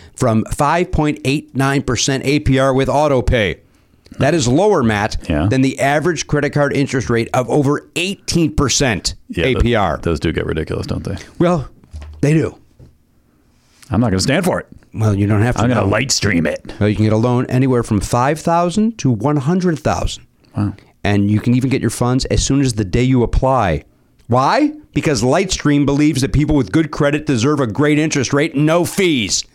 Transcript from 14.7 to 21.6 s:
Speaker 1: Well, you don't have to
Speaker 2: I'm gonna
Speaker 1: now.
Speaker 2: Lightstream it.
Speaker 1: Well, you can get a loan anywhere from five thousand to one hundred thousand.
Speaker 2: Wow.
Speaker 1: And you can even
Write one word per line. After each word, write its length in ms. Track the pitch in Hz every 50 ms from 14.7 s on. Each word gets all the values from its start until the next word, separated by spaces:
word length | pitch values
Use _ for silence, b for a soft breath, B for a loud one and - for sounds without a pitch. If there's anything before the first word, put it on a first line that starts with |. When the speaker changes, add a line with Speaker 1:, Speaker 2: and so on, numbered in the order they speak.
| - - - _ -
Speaker 1:
Well, 200 | 101 110 110 104
you 120 | 98 104
don't 140 | 101 107 107
have 160 | 110 123 120
to 60 | - 107
Speaker 2:
I'm 60 | 123
gonna 160 | 123 110 101
Speaker 1:
now. 40 | 98 101
Speaker 2:
Lightstream 500 | 110 131 135 - - - 101 98 82 78
it. 280 | 78 - - - - - -
Speaker 1:
Well, 80 | 101 107
you 60 | 107
can 100 | 95 107
get 80 | 107 107
a 20 |
loan 300 | 107 113 123 123 123 131
anywhere 360 | - - 127 135 135 127 120 113
from 180 | - 113 101
five 380 | - - - 120 123 139 156 156
thousand 580 | - 170 170 170 175 180 170 208 214 220 226 -
to 120 | - 131
one 260 | 123 101 107 143 147 147
hundred 400 | 123 143 180 190 175 185 165 -
thousand. 480 | - 113 95 90 - - - - - _ _ _ _ _ _
Speaker 2:
Wow. 180 | - 101 98 98 b b b b b -
Speaker 1:
And 260 | 101 101 101 101 101
you 100 | 104 107
can 140 | - 117 120
even 160 | 127